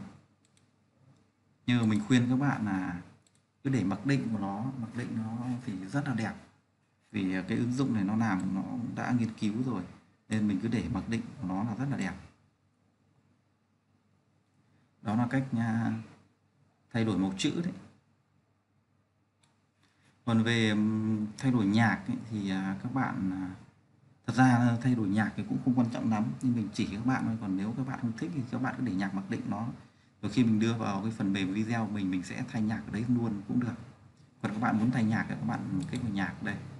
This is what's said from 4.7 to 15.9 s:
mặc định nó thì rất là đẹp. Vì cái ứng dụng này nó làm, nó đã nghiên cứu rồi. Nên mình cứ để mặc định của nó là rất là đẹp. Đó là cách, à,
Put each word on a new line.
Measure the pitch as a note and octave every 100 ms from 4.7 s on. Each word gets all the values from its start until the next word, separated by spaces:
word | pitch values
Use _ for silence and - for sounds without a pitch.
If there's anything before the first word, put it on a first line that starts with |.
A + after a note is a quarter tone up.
| C3+
mặc | A2+ A#2+
định | A#2 A2+
nó | A2 A#2 B2 B2 -
thì | F#2 F#2+
rất | C#3+ C3+
là |
đẹp. | A2+ G#2 - - _ _ _ _ _ _
Vì | G#2+ F#2+ F#2 F#2+
cái | A2+
ứng | B2
dụng | B2+ B2
này | A2
nó | F#2+ A2
làm, | A2+ F#2 F#2
nó | F#2+ - - - -
đã | A2+ A#2+
nghiên | A2
cứu | - G#2+ A2
rồi. | C3 G2+ - - _ _ -
Nên | A2 G#2
mình | F#2
cứ | A2+
để | A2+ E2
mặc | F#2 F#2
định | A2+ - -
của | F2+
nó | F#2+
là | A#2
rất | G2+ C#3
là | G#2
đẹp. | F#2+ E2+ - _ _ _ _ _ _ _ _ _ _ _ _ _ _ _ _ _ _ _ _ _ _ _ _ _ _ _
Đó | - A2
là | A#2+
cách, | C3+ C3+
à, | A#2 A#2 A2+ A2